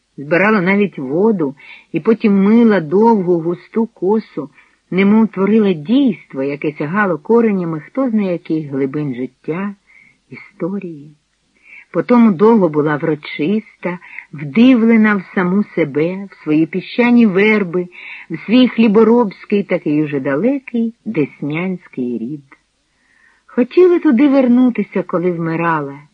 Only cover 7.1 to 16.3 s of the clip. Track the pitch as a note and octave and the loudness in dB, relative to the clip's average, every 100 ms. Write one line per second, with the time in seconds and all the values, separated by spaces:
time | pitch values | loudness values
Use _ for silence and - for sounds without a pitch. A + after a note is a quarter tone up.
7.1 | D#3 - A#3 A3+ G3 E3+ D#3+ - C4 C4+ | -4 0 2 2 -2 -4 -8 -8 -6 -2
8.1 | G#3+ G3 E3+ - D#3 D3 C3 C3+ D3 D3 | -2 -2 -6 -6 -6 -6 -6 -4 -4 -6
9.1 | A#2+ B2+ _ - E3+ G3+ G3 _ _ _ | -8 -10 _ -10 -8 -8 -12 _ _ _
10.1 | _ _ B2+ - _ E3+ G3+ F3+ D3+ D3+ | _ _ -20 -20 _ -8 -8 -10 -16 -20
11.1 | _ _ _ _ _ _ - _ E3+ D#3 | _ _ _ _ _ _ -20 _ -6 0
12.1 | A#3+ A3+ D#3+ G#3+ A3+ F3 D3 D3+ D3 D#3+ | 4 4 4 4 4 2 0 -2 -2 -2
13.1 | D3+ - - D3+ G#3+ - _ F3 F3+ - | -4 -8 -6 -2 -4 -6 _ -10 -10 -14
14.1 | - - C#3+ D3 F3 B3+ B3 A3+ A3+ G#3+ | -20 -18 -14 -4 4 4 6 4 4 4
15.1 | G3+ - G3+ F3+ G3 G#3 - D#3 C#3+ E3 | 0 -4 -4 0 0 -2 -4 -2 -2 -4
16.1 | F#3+ G3 | -6 -14